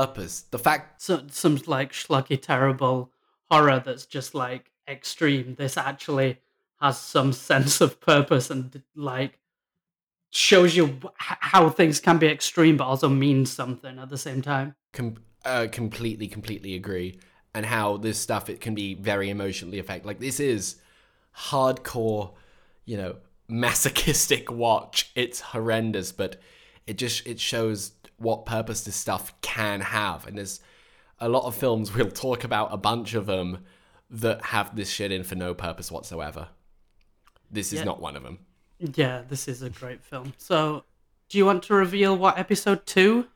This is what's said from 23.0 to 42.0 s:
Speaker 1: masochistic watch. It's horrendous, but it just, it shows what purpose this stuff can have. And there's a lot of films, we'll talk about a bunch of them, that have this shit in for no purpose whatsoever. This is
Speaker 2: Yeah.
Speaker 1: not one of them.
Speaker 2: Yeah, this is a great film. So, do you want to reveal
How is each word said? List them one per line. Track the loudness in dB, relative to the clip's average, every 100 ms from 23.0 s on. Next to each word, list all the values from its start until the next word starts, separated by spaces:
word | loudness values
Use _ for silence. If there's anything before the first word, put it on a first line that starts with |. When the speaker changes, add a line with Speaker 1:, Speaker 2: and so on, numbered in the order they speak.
| -8 -10 _ _ -8
Speaker 1:
masochistic | -2 0 2 0 0 0 2 2 0 -2
watch. | -2 2 2 0 -6 -4 -4
It's | -4 -6
horrendous, | -8 -6 0 0 0 -2 -6
but | -6 -8 -8 _ _ _ _ -14
it | -8
just, | -4 -6 -8
it | -6
shows | -4 0 0 -2 -8 _ -20 -6
what | -2 -2 -2
purpose | -4 -4 -6
this | -8 -8
stuff | -4 -6 -6 -10
can | -8 -4 -2 -4
have. | -4 -2 -2 -6 -10
And | -12
there's | -10 -12 _ _ _ _ _ -8
a | 0
lot | 0 0
of | -2
films, | 0 0 -2
we'll | -2 -2
talk | -2 -4 -4
about | -2 -2 -2
a | -2
bunch | 0 0 -2
of | -6 -2
them, | -4 -4 -8 -14 _ _ _ _
that | -4 -2 -2 -2
have | -2 -2 -4
this | -6
shit | -4 -4
in | -4
for | -6 -6
no | -6
purpose | -6 -8 -8 -10
whatsoever. | -12 -12 -10 -10 -12 -16 _ _ _ _ _ _ _ _ _ _
This | -8 -6
is | -4
Speaker 2:
Yeah. | -4
Speaker 1:
not | -6
one | -8 -10
of |
them. | -14 -18 _ _ _ -12
Speaker 2:
Yeah, | -8 -2 -2 -2 -10
this | -10 -10
is | -10
a | -12
great | -12 -14 -16
film. | -14 -14 -14 -12
So, | 0 2 2 -2 -10 _ _ _ -4
do | 4
you | 4
want | 4
to | 4
reveal | 4 4 4